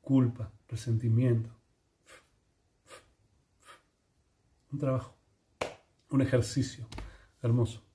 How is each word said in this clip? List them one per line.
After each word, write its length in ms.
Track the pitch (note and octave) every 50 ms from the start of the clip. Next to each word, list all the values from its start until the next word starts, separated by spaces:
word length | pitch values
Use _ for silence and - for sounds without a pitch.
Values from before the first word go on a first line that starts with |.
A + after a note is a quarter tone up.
Culpa, 500 | _ - C3+ C3+ B2+ A#2+ A#2 - A2+ - - - _
resentimiento. 840 | _ - A2+ - B2 A2+ A2+ B2 A#2 A2+ A#2 B2+ B2+ A#2 A2+ A2 - - _ _ _ _ _ _ _ _ _ _ _ - - _ _ _ _ _ _ _ _ _ _ _ _ _ _ - - _ _ _ _ _ _ _ _ _ _ _ _ _ - - - _ _ _ _ _ _ _ _ _ _ _ _ _ _ _ _ _ _ -
Un 60 | C#3
trabajo, 360 | - C3+ C3 B2+ - - - _ _ _ _ _ _ _ _ _ - - - - _ _ _ _ _ _
un 120 | - C3+ C3
ejercicio 640 | A#2+ - B2 A2+ - - C3 A#2+ - - - - - - - - - - - - _ _ _ -
hermoso. 400 | A#2 A#2 B2 A#2 A2 - - - _ _